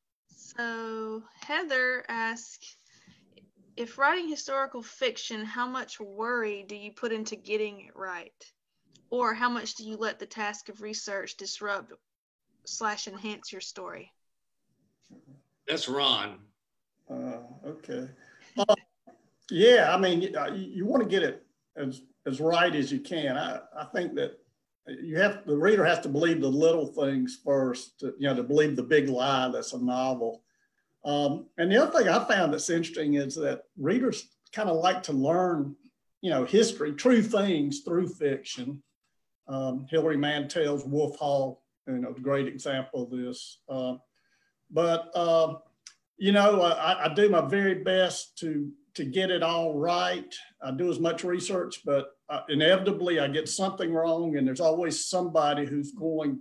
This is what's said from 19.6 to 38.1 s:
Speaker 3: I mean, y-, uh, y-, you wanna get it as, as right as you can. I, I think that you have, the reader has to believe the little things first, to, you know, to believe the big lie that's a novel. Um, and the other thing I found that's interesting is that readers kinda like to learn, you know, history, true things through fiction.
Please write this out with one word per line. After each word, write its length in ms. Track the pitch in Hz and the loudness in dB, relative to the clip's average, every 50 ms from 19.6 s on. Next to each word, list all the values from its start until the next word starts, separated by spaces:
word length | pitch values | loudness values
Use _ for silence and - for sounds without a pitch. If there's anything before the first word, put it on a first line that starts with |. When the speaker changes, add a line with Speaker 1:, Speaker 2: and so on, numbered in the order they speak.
| 208 240 247 226 165 151 175 | 8 10 10 10 8 6 4
Speaker 3:
I 60 | 190 | 4
mean, 220 | 190 185 170 175 | 2 2 2 2
y-, 200 | 185 - - 151 | 0 -2 -2 -4
uh, 100 | 143 - - | -4 -4 -4
y-, 40 | |
you 300 | 196 190 185 - 180 190 | -6 -8 -8 -6 -4 -2
wanna 200 | 220 269 262 220 | 0 2 2 2
get 180 | 170 185 190 165 | 2 2 2 2
it 200 | 127 - - - _ _ _ _ _ _ | 0 -2 -6 -12 _ _ _ _ _ _
as, 260 | 160 143 131 127 - - _ _ _ _ | -8 -8 -8 -8 -10 -14 _ _ _ _
as 160 | 139 131 131 | -6 -4 0
right 320 | 156 160 170 170 175 175 151 | 0 2 4 4 4 4 4
as 180 | 147 131 120 139 | 2 0 -2 -2
you 80 | 131 | -6
can. 360 | - - 180 160 143 135 127 | -6 -6 -6 -4 -2 -2 -2
I, 240 | 143 170 - - - - - - | -2 -4 -4 -6 -8 -12 -14 -14
I 80 | 151 147 | -14 -12
think 280 | - - 180 175 - - | -6 -4 -4 -4 -2 -2
that 240 | 147 139 - - - _ _ _ _ _ _ _ _ _ | -2 -4 -4 -6 -10 _ _ _ _ _ _ _ _ _
you 320 | 127 127 131 - 165 156 170 | -14 -12 -12 -10 -4 0 2
have, 260 | 202 208 - - - | 2 2 2 -2 -4
the 120 | - 147 | -2 0
reader 280 | 147 160 202 220 196 151 | 2 4 6 6 6 6
has 140 | 170 165 - | 4 2 2
to 80 | - 147 | 0 -2
believe 320 | 135 147 165 170 165 143 | -2 0 2 2 2 2
the 80 | 135 135 | 2 0
little 380 | 131 147 160 165 165 165 143 | 2 4 4 4 4 4 0
things 540 | - - 156 143 139 139 131 127 123 - - - | -2 -2 -2 -2 0 0 0 -2 -2 -4 -6 -2
first, 540 | 143 139 135 131 127 120 - - - _ - | 0 2 2 2 0 -2 -4 -8 -14 _ -10
to, 140 | 139 123 - | -8 -8 -6
you 120 | - 139 139 | -2 -2 0
know, 80 | 131 | 0
to 80 | 123 117 | 0 0
believe 320 | 123 143 147 151 147 135 | 2 4 4 4 4 2
the 60 | 127 123 | -2 0
big 240 | 120 156 147 135 139 | 4 4 4 4 4
lie 400 | 127 123 127 139 135 131 127 127 120 | 0 0 0 2 2 2 0 0 -2
that's 200 | 117 113 - 131 | -4 -6 -6 -6
a 60 | 123 123 | -4 -2
novel. 580 | 123 123 127 127 131 131 120 117 113 113 - _ _ _ _ _ _ _ _ _ _ _ _ - | -2 0 0 0 -2 -2 -2 -2 -4 -4 -8 _ _ _ _ _ _ _ _ _ _ _ _ -4
Um, 420 | 143 143 143 143 139 147 180 - - _ - | -2 0 2 2 0 0 -2 -6 -10 _ -2
and 120 | 170 185 | 2 4
the 120 | 196 247 311 | 6 6 6
other 140 | - - 311 | 6 4 4
thing 100 | 220 185 | 4 6
I 160 | 175 226 - | 4 4 2
found 280 | - 220 196 175 151 151 | 2 2 2 4 2 2
that's 180 | 156 - - | 0 -2 0
interesting 440 | 170 170 165 - - 160 156 147 147 | 0 0 -2 -2 -4 -4 0 0 2
is 200 | 143 139 135 135 | 2 0 -2 -4
that 260 | 160 147 139 131 - - _ _ | -4 -2 -2 -2 -4 -8 _ _
readers 520 | - 131 156 214 254 262 240 - - - - _ _ _ _ - | -4 -2 0 2 2 2 0 -2 -4 -8 -14 _ _ _ _ -8
kinda 200 | 220 214 185 165 | -4 -2 0 0
like 300 | 160 170 185 185 185 - | 2 2 2 2 2 -2
to 80 | - 147 | -4 -2
learn, 640 | 135 135 151 170 180 185 180 170 151 139 139 143 - _ _ _ _ _ _ _ _ | 0 2 2 2 2 2 2 0 0 -2 -4 -8 -12 _ _ _ _ _ _ _ _
you 100 | - 180 | -4 -2
know, 140 | 151 131 127 | 0 0 0
history, 480 | - 190 214 233 - - - 151 151 147 | 4 4 4 4 4 2 -2 -4 -4 -4
true 280 | - - 254 254 226 202 | 0 4 6 6 6 6
things 580 | - 226 196 202 196 175 147 143 143 139 - | 4 2 2 2 2 2 2 0 0 -2 -6
through 280 | - 175 170 175 185 | -4 -2 0 0 0
fiction. 760 | 143 | -2